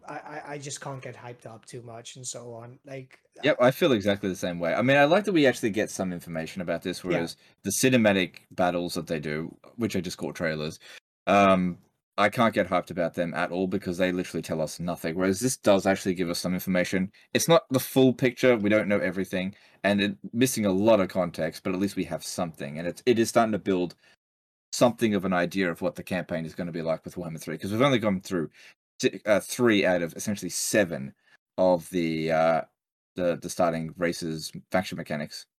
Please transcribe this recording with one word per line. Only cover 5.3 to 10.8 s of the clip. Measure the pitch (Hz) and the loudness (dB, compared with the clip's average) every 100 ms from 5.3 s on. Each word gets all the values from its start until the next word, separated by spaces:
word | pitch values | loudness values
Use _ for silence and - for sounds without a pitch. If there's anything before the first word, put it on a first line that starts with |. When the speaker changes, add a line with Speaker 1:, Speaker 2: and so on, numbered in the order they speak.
Speaker 2:
we | 175 135 | 4 4
actually | 123 117 | 4 -2
get | 101 92 | 0 -2
some | - 95 | -2 -6
information | 87 87 80 80 95 | -6 -8 -8 -8 -8
about | 87 82 | -6 -4
this, | 95 87 | -4 -8
Speaker 1:
Yeah. | 92 | -2
Speaker 2:
whereas | 87 85 - _ _ | -2 -2 -10 _ _
the | 101 | -6
cinematic | 95 131 127 107 98 87 - _ | 0 2 4 4 4 0 -6 _
battles | - 90 87 87 87 | -2 0 0 -4 -6
that | 80 | -6
they | 82 | -6
do, | 76 76 82 - - - | -4 -6 -8 -14 -20 -6
which | 110 98 | -4 -2
I | |
just | 87 - | -6 -8
call | 80 | -10
trailers, | - 82 78 78 78 | -4 -4 -4 -6 -10